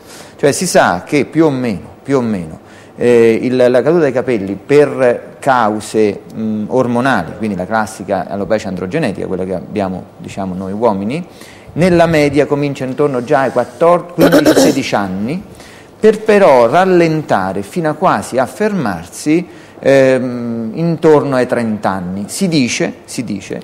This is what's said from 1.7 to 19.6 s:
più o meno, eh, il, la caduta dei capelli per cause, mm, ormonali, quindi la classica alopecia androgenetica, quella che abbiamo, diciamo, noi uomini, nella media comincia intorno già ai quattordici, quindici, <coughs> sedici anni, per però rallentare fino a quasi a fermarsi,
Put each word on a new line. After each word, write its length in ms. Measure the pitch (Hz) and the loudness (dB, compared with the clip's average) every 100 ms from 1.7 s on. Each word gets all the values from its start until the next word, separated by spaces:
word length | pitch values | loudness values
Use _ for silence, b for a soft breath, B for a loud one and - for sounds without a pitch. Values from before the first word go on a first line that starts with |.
| 87 - - | -6 -10 -14
più 140 | - 139 | -4 -2
o 40 | |
meno, 380 | 117 101 80 - B B B - | -2 -4 -8 -14 B B B -2
eh, 380 | 123 120 117 110 | 4 6 6 2
il, 120 | 123 127 | 0 2
la 260 | 123 127 | 2 2
caduta 180 | 120 175 | 2 2
dei 80 | 147 | 0
capelli 440 | 123 120 117 98 98 | 0 -2 -2 -4 -6
per 800 | - 143 143 127 127 110 - - | 2 4 4 2 0 0 -6 -4
cause, 840 | 139 127 107 107 - 110 107 - - - | 0 2 2 -2 -2 0 0 -2 -10 -8
mm, 300 | 110 107 104 | -6 -6 -2
ormonali, 640 | 127 120 120 135 113 82 87 | -2 0 0 0 -2 -4 -6
quindi 180 | 107 92 | -6 -4
la 120 | 90 | -4
classica 580 | 110 104 - 92 95 - | -4 -4 -8 -6 -4 -4
alopecia 420 | 98 95 110 101 | -6 -4 -4 -4
androgenetica, 580 | 92 92 147 135 92 92 | -8 -6 -4 -4 -4 -6
quella 160 | 92 92 | -6 -6
che 80 | |
abbiamo, 500 | 90 - 104 95 92 - - | -8 -6 -4 -4 -6 -12 -18
diciamo, 380 | 104 101 95 92 | -14 -10 -8 -8
noi 160 | 95 | -8
uomini, 520 | 104 117 98 101 156 180 B B B B | -2 0 0 -4 -6 -10 B B B B
nella 340 | 143 185 170 170 | 0 2 4 4
media 400 | 160 147 139 131 | 2 2 2 0
comincia 380 | 143 143 135 131 | 0 -2 -6 -6
intorno 380 | 127 147 127 | -2 -2 -2
già 180 | 120 147 | 0 0
ai 100 | 131 | 0
quattordici, 800 | 123 117 - 165 175 - - 170 | -2 -4 0 2 2 -2 0 2
quindici, 280 | - 147 151 | 4 4 4
<coughs> 40 | |
sedici 340 | 208 135 120 117 | 2 0 -2 -2
anni, 480 | 98 95 110 180 - B B B B - | -4 -6 -6 -8 -12 B B B B 0
per 220 | 214 214 | 2 4
però 460 | - 208 180 131 117 | 2 6 6 6 6
rallentare 960 | 160 190 175 165 156 147 110 92 95 | 4 4 4 4 0 0 -2 -2 -4
fino 280 | - 180 156 | -6 -4 -4
a 40 | |
quasi 460 | 156 180 120 98 120 | 0 0 0 -2 -2
a 80 | 123 | -2
fermarsi, 1000 | - 214 202 117 87 87 - 147 165 175 B | -2 -2 -2 -4 -6 -10 -6 0 0 -2 B